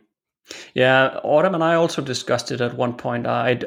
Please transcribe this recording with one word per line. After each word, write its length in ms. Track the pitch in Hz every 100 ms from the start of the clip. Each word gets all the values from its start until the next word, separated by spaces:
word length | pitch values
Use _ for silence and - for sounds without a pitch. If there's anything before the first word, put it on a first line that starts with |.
| _ _ _ _ _ - - 131
Yeah, 440 | 127 131 131 -
Autumn 320 | 107 147 185 175
and 80 |
I 120 | 160 165
also 260 | 170 165
discussed 500 | 135 123 - 120 -
it 100 | 123
at 140 | 120 123
one 180 | 123
point. 320 | 120 127 120 120
I, 340 | 120 123 123